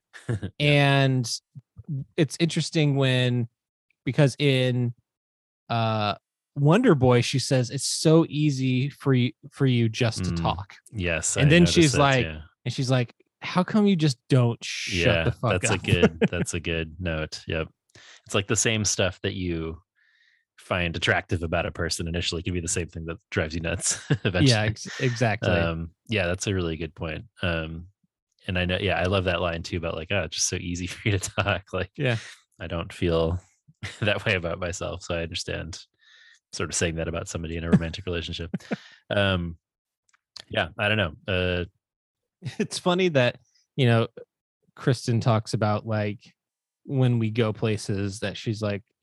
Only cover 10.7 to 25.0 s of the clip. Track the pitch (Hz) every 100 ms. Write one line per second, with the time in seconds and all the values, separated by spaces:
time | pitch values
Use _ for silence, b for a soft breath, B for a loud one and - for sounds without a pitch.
10.7 | - - 104 87 80 - - 143 170 170
11.7 | 175 156 123 139 131 80 78 - _ 127
12.7 | 127 127 131 120 - _ _ - 185 180
13.7 | 214 202 180 156 - - 131 120 110 -
14.7 | - - 92 85 85 82 - 117 95 104
15.7 | 92 104 90 85 82 95 87 - 87 85
16.7 | 82 82 78 87 78 78 - - 82 78
17.7 | _ _ - B B - 107 101 113 120
18.7 | 110 101 - 95 - 98 98 90 82 80
19.7 | 78 _ _ _ _ _ _ _ _ -
20.7 | 95 85 78 - 90 - 85 82 85 87
21.7 | - 82 - 82 87 - 82 92 90 82
22.7 | 90 80 82 80 85 - 101 78 82 82
23.7 | 87 - - - 143 113 180 139 110 107
24.7 | 107 - -